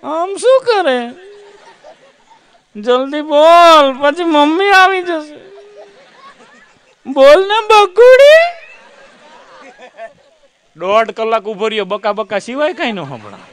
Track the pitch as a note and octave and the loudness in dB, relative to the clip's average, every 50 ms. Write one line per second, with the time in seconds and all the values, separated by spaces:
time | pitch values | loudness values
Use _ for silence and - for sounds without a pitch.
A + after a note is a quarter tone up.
0 | _ B3+ D4 D#4+ E4+ F#4+ G4+ F4+ - A#4 C5 C5 C5 - A#4 G4+ F4+ D#4+ C4 B3 | _ -10 -8 -8 -8 -8 -8 -6 -2 0 0 0 0 -2 -2 -2 0 -2 -4 -4
1 | A#3+ A#3+ B3+ F4 F#4 G4 G#4 G#4 G4+ G4+ G#4 G4+ _ - G#4 _ _ D5+ - _ | -6 -10 -16 -20 -20 -20 -20 -20 -20 -20 _ _ _ -20 _ _ _ -20 -20 _
2 | _ _ _ _ _ _ _ _ _ _ _ _ _ _ _ G#3 G#3 A#3+ B3 B3+ | _ _ _ _ _ _ _ _ _ _ _ _ _ _ _ -14 -4 -2 -2 -2
3 | C4 C4+ C#4+ D4+ D4 D#4 D#4 D4 D4+ D#4+ E4+ E4+ F4 E4+ E4 D#4 C#4+ C4+ C4+ B3 | -2 -4 -8 -10 -8 -4 -2 2 4 4 4 6 6 6 4 4 2 0 -2 -2
4 | C#4+ C#4+ D4 F4 F4 E4+ D#4+ D4 D4 D4 D#4 E4+ F#4+ G4+ G4+ F#4+ F#4 F#4 F#4+ F#4 | -4 -4 -4 -2 -4 -2 0 0 0 0 0 -2 -2 0 2 2 2 2 0 -4
5 | F4+ F4+ F4 D#4+ D4+ D4+ D4+ - - - G4 G4+ - - _ - D5+ _ _ B4+ | -6 -6 -8 -8 -10 -12 -20 -20 -20 -20 -20 -20 -20 -20 _ -20 -20 _ _ _
6 | C#5 _ _ B5 C6+ C6+ C6+ _ - _ _ _ _ _ _ _ _ _ _ _ | -20 _ _ _ _ -20 -20 _ -20 _ _ _ _ _ _ _ _ _ _ _
7 | _ - C4+ C#4+ C4+ C#4 D4 F4 F#4+ G4 G#4 A4+ A4 G#4+ A4 G#4+ G#4 F#4+ F4+ F#4+ | _ -12 -2 2 6 6 6 6 4 0 -4 -4 -2 0 2 2 2 0 2 4
8 | A#4 B4 C5 B4+ C#5 C#5+ D5+ D#5+ E5 F5 F5 - - - - - _ _ _ - | 6 6 6 6 6 6 6 6 4 0 -4 -10 -20 -20 -20 -20 _ _ _ -20
9 | - - _ _ _ - - - - _ - - C#4+ C4+ B3 _ A#3+ B3+ _ - | -20 -20 _ _ _ -20 -20 -20 -20 _ -20 -20 -20 -20 -20 _ -20 -20 _ -20
10 | A3+ A3 F#3+ _ _ _ _ _ _ _ _ _ _ _ _ D#3 E3 F#3 G3+ A3 | -20 -20 _ _ _ _ _ _ _ _ _ _ _ _ _ -12 -6 -2 0 0
11 | A3+ G#3+ A3 - A3+ A3 A3+ A3+ F#3+ G#3 A3 F#3 G3+ A3 G#3+ A3 G3+ F#3 G3 G#3 | -2 -2 -6 -8 -6 -4 -4 -4 -4 -6 -12 -8 -8 -6 -6 -6 -8 -8 -8 -8
12 | G3 A3 G#3 G3+ G#3+ G3 A3 G3+ F#3 - A#3+ C4+ D4 D4+ F#4 - E4+ C4 A3 F#3+ | -6 -8 -6 -6 -8 -8 -8 -10 -10 -10 -10 -6 -6 -6 -6 -6 -8 -8 -8 -10
13 | D#3+ C3+ C#3 A#2 G#2 G#2 G2 - - _ | -12 -14 -16 -18 -18 -20 -20 -20 -20 _